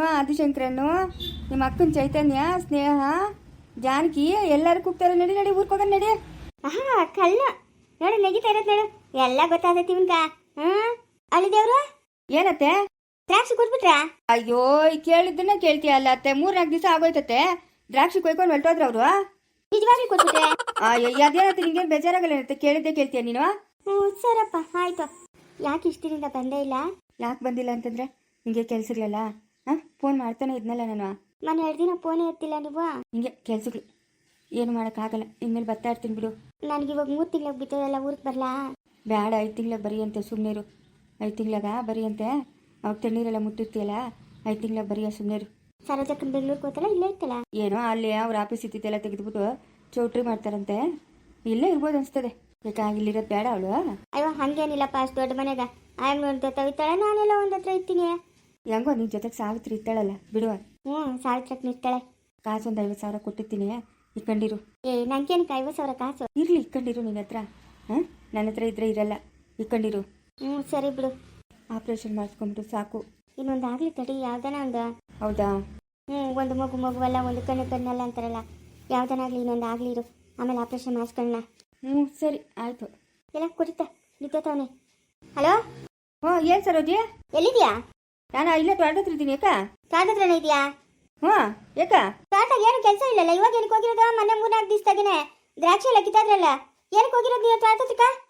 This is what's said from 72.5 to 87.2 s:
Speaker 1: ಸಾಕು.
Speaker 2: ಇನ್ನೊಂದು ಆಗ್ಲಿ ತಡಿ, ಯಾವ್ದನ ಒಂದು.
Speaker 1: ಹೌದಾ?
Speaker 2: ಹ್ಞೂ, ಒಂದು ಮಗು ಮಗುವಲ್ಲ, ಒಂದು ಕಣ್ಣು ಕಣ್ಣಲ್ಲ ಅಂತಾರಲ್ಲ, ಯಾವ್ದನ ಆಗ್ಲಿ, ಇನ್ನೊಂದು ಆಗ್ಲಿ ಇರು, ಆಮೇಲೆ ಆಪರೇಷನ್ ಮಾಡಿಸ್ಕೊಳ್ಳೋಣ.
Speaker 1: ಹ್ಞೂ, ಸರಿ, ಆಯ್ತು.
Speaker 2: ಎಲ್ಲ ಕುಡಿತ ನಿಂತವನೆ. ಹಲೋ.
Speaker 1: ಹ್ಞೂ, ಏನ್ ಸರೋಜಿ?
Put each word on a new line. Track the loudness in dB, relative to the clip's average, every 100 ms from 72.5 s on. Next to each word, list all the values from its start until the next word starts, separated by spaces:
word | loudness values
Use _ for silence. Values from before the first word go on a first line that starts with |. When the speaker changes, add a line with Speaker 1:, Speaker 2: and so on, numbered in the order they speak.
| -10 -8
Speaker 1:
ಸಾಕು. | -8 -8 -10 -14 _ _ -10
Speaker 2:
ಇನ್ನೊಂದು | -6 -4 -4
ಆಗ್ಲಿ | -4 -6 -6
ತಡಿ, | -8 -6 -6
ಯಾವ್ದನ | -6 -6 -6 -6
ಒಂದು. | -6 -6 -10 _ -8
Speaker 1:
ಹೌದಾ? | -6 -2 -2 -2 -6 -14 -20 _ -10
Speaker 2:
ಹ್ಞೂ, | -8 -6 -4
ಒಂದು | -4 -4
ಮಗು | -4 -4 -6
ಮಗುವಲ್ಲ, | -2 -2 -2 -4
ಒಂದು | -4 -4
ಕಣ್ಣು | -4 -4
ಕಣ್ಣಲ್ಲ | -4 -4 -6 -6
ಅಂತಾರಲ್ಲ, | -8 -8 -8 -12 -18 -20 -20 -6 -4
ಯಾವ್ದನ | -2 -4 -4
ಆಗ್ಲಿ, | -4
ಇನ್ನೊಂದು | -4 -4 -4
ಆಗ್ಲಿ | -6 -6 -6
ಇರು, | -8 _ _ -8
ಆಮೇಲೆ | -6 -4 -6
ಆಪರೇಷನ್ | -8 -6 -4
ಮಾಡಿಸ್ಕೊಳ್ಳೋಣ. | -6 -6 -4 -4 -8 _ _ _
Speaker 1:
ಹ್ಞೂ, | -4 0 0 -2
ಸರಿ, | -4 -4 -10 -12
ಆಯ್ತು. | -10 -10 -14 _ _ _ _
Speaker 2:
ಎಲ್ಲ | -6 -6 -4
ಕುಡಿತ | -4 -4 -8 _ _ -16
ನಿಂತವನೆ. | -6 -6 -4 -4 -6 -12 _ _ _ _ -12 0
ಹಲೋ. | 2 2 0 -12 -20 _ _ _
Speaker 1:
ಹ್ಞೂ, | 0 2 4
ಏನ್ | 4 4
ಸರೋಜಿ? | 2 2 0 0 -6